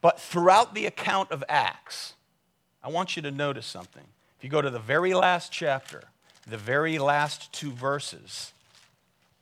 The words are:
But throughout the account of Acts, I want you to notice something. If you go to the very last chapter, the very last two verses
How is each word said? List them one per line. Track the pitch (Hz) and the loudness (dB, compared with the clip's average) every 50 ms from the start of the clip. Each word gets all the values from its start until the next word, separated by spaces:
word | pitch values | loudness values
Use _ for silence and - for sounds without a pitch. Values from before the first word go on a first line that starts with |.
But | - 170 165 - | 6 4 4 4
throughout | - - - 175 170 180 185 208 240 240 202 | -4 -6 -2 4 6 8 8 8 6 4 0
the | 214 214 202 | -6 -6 -6
account | - - - - - 196 190 - | -6 -4 -4 -2 0 0 0 -2
of | - 143 139 - | -4 -8 -4 0
Acts, | 147 147 120 92 - - _ - - - - - - _ _ _ _ _ _ _ _ _ _ _ _ _ - | 2 2 2 2 -2 -4 _ -14 -14 -12 -12 -14 -16 _ _ _ _ _ _ _ _ _ _ _ _ _ -12
I | 123 | -6
want | 151 170 190 180 - | -4 -4 -4 -2 -4
you | - | -6
to | 156 143 | -6 -6
notice | 139 139 147 143 139 117 107 - | -4 -2 -2 -2 -2 -4 -8 -12
something. | - 92 90 - _ - 73 - _ _ _ _ _ _ | -12 -14 -16 -16 _ -20 -20 -20 _ _ _ _ _ _
If | - | -12
you | 131 | -2
go | 139 156 147 | 0 0 0
to | 139 | 0
the | 123 120 | -2 -6
very | 110 110 135 156 180 185 185 | -4 0 0 2 2 2 2
last | 185 185 185 180 175 170 - | 4 4 4 4 2 -2 -6
chapter, | - - 170 151 135 135 135 - - - - - _ _ _ _ _ _ _ - | -10 -4 -2 0 -2 -2 -4 -10 -18 -18 -20 -20 _ _ _ _ _ _ _ -12
the | 110 113 | -12 -10
very | 104 107 127 143 151 160 160 160 | -4 -2 0 0 0 0 0 0
last | 139 143 143 147 147 151 - - - - - | 2 2 2 2 2 0 -4 -8 -14 -16 -14
two | - - 147 | -10 -10 -10
verses | 131 120 123 135 139 143 139 - - 82 - - - - - - - _ _ _ _ - _ _ _ _ _ _ _ _ _ _ _ _ | -10 -4 -4 -2 -2 -2 -6 -10 -12 -14 -18 -16 -14 -14 -14 -14 -16 _ _ _ _ -20 _ _ _ _ _ _ _ _ _ _ _ _